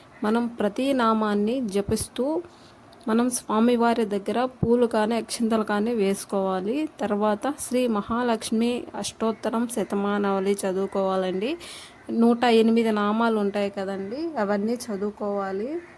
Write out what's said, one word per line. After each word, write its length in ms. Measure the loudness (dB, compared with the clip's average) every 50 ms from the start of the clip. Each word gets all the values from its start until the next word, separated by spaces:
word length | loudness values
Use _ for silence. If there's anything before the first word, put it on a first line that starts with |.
| -20 -20 -10 -4
మనం 200 | 0 0 2 2 0 -2 -2
ప్రతి 300 | -2 -2 -2 0 0 0 2 2
నామాన్ని 640 | 2 2 2 2 2 2 2 2 2 2 0 0 -2 -2 -2
జపిస్తూ, 580 | -2 -2 0 0 -2 -2 -2 -6 -4 -2 -2 0 -2 -2 -4 -8 -16 -20 -20 -20 -20 -20 -20 -20 -20 -10 -4 0
మనం 200 | 2 2 2 2
స్వామివారి 760 | 0 -4 -4 0 2 4 4 4 4 4 4 2 2 2 0
దగ్గర 340 | 0 -2 -2 -2 -2 -2 -2 -2 -2 -2
పూలు 320 | -2 2 2 4 4 4 2 2
కానీ, 180 | 0 0 2 0
అక్షింతలు 520 | -2 -4 -6 -4 -2 0 0 0 0 0 0
కానీ 240 | 0 0 0 0 0
వేసుకోవాలి. 840 | 2 2 2 0 -2 -4 -4 -2 0 0 0 -2 -2 -2 -2 -2 -2 -4 -4 -4 -6
తర్వాత 560 | -4 -2 0 2 2 2 0 0 -2 -4 -4 -4
శ్రీ 240 | -6 -2 0 0 2 2 0 -2
మహాలక్ష్మి 760 | -2 -2 -2 -2 0 0 0 -2 -2 -2 0 2 2 0 0 -2 -6 -8 -10
అష్టోత్తరం 680 | -8 -8 -8 -6 -2 -2 -2 -2 -2 -4 -2 -2 -2 -2 -2
శతమానవళి 880 | -2 -4 -2 -2 -2 -2 0 0 0 0 0 0 0 0 0 0 0 0 -2
చదువుకోవాలండి. 880 | -2 0 -2 -2 -2 -2 -2 0 0 0 0 0 -2 -2 -2 -2 -4 -4 -6 -10 -14 -16 -16 -18 -20 -20 -16 -10 -4 2 4
నూట 260 | 4 4 4 4 4 6 6 6
ఎనిమిది 340 | 6 6 4 4 2 2 2 2
నామాలు 380 | 2 2 2 2 2 2 2 2 0
ఉంటాయి 260 | 0 0 -2 -2 -2 -4 -4
కదండి, 440 | -6 -4 -6 -6 -6 -8 -6 -6 -6 -6 -4 -2 0
అవన్నీ 320 | 0 0 0 0 -2 -2 -4 -4
చదువుకోవాలి. 840 | -8 -6 -4 -4 -6 -6 -6 -6 -4 -4 -4 -4 -4 -4 -6 -6 -6 -6 -8 -10 -12 -20